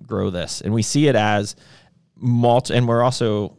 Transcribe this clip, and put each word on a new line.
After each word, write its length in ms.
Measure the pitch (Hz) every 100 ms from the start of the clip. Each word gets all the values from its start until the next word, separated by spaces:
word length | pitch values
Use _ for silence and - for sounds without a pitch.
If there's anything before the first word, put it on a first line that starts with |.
| -
grow 240 | 98 98
this. 320 | 87 82 -
And 120 | 92
we 80 | 113
see 240 | 107 143 151
it 80 | 113
as 400 | 107 104 107 - _ - _ _ _ _
multi-, 600 | 120 120 120 120 - 123
and 120 | 120
we're 140 | 117
also 560 | 123 - 117 104 101